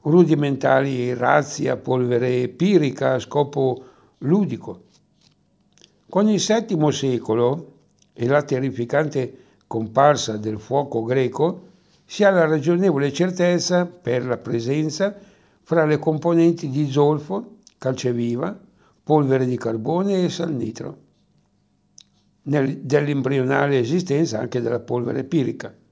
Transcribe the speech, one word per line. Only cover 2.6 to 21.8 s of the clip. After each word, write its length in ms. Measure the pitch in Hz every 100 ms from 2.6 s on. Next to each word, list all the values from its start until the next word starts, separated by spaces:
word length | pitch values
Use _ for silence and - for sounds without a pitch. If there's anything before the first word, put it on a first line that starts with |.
| 185 185 147 - 131
a 40 | 131
scopo 640 | - 147 143 139 131 123 - _ _ _
ludico. 640 | 135 196 175 117 - 90 _ _ _ _ _ _ _ _ _ _ _ _ _
Con 200 | 185 214
il 120 | 196
settimo 500 | - 220 226 165 151
secolo 800 | - 135 120 - 113 120 156 - _ _ _ _
e 140 | - 120
la 160 | 143
terrificante 920 | 147 131 135 117 120 139 151 139 120 - _ _ _
comparsa 680 | 117 110 113 143 139 - 107
del 220 | 107 107
fuoco 460 | - 135 139 117
greco, 640 | 113 131 123 - 165 180 - _ _ _
si 180 | _ -
ha 80 | 202
la 140 | 185
ragionevole 680 | 160 156 143 175 190 143 143
certezza 720 | 139 180 180 175 175 - 180 175
per 400 | - - 123 123
la 100 | 117
presenza 800 | 110 117 117 147 156 147 196 202 - _ _ _
fra 240 | _ 165 151
le 120 | 151
componenti 680 | 160 156 170 170 165 170 143
di 220 | 131 147
zolfo, 680 | 135 147 151 - 196 240 - _ _
calceviva, 840 | 131 131 123 120 120 120 170 214 - _ _ _
polvere 440 | - 151 139 135 127
di 100 | 123
carbone 680 | 117 113 117 170 202 190
e 40 | 175
salnitro, 680 | - 170 135 110 - - - _ _ _ _ _ _ _ _